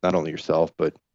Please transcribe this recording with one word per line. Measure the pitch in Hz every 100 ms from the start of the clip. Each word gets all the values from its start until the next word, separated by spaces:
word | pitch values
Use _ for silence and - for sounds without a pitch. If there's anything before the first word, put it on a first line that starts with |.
not | 90
only | 90 78
yourself, | 82 - 80 82 -
but | 78 - _